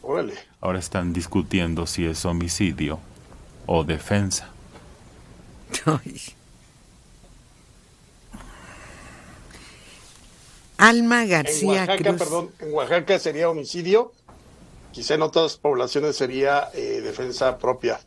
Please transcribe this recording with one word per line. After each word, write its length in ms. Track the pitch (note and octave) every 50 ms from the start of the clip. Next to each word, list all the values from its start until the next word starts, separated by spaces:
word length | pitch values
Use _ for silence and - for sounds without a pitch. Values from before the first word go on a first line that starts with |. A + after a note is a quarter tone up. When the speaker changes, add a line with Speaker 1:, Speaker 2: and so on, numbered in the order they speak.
Speaker 1:
Órale. 320 | - B2+ C#3+ F3+ D#3 G#2+ - - - _ _ _
Speaker 2:
Ahora 180 | - F#2 F#2 F#2
están 360 | F2 - - G2 F2 F2 E2+
discutiendo 720 | F2+ E2+ - - G2 E2 - - F#2+ F2 E2 E2 E2 E2+
si 180 | - - - E2+
es 200 | E2 D#2+ - -
homicidio 720 | F#2 E2+ E2+ F2 E2+ - - A2 F2+ D2 C#2+ D#2+ C#2+ D#2 D#2+ - - - - - - - - - - - - -
o 180 | - F2 E2 D#2
defensa. 640 | D2+ E2 D2+ - - G#2 G2+ G2+ F#2+ - - - - - - - - - - - - - - - - - - - - - - - - - - - - - - -
Speaker 3:
Ay. 340 | D#3 D#3 C3+ - - - - - - - - - - - - - - - - - - - - - - - - - - - - - - - - - - - - - - - _ - - - - - - - - - - - - - - - - - - - - - - - - - - - - - - - - - - - - - - - - - - - - - - - - - - - - - - - -
Alma 460 | G3+ A3 A#3 A#3 A#3 A#3 A#3+ A#3+ A#3
García 580 | G3+ F3+ D#3+ C#3+ C#3+ D#3 D3+ - G3 G3 F#3+ F#3
Speaker 1:
En 40 | F3+
Oaxaca, 140 | G3 F#3 F3 G3+
Speaker 3:
Cruz. 80 | F#3 E3+
Speaker 1:
perdón, 320 | F3 D#3 D#3 F3 E3+ - - _
en 120 | - D#3
Oaxaca 460 | D3+ D3+ C3 B2 D#3+ F3 D#3+ - G3 E3+
sería 320 | - E3 D3 D3 E3+ E3+
homicidio, 600 | E3 D#3 C#3 - - F3 E3 F3+ G3 A3 B3 A#3+ - _ _ - - - - - - - - - - - - -
quizá 220 | - - A2+ - D3
en 80 | D#3
otras 340 | E3 D#3 - E3 E3 D3+ - -
poblaciones 580 | - D3 C#3 B2 B2+ B2 - D3 D3 D3+ C#3
sería, 520 | - C#3 B2 B2+ C3 C#3 C#3 C#3+ C#3+ C#3 - -
eh, 260 | D3+ C#3 - - - A2
defensa 540 | A2+ - - B2+ B2+ A#2+ - C3+ C3 B2 -
propia. 420 | - B2+ B2+ B2+ - A#2 G#2 - -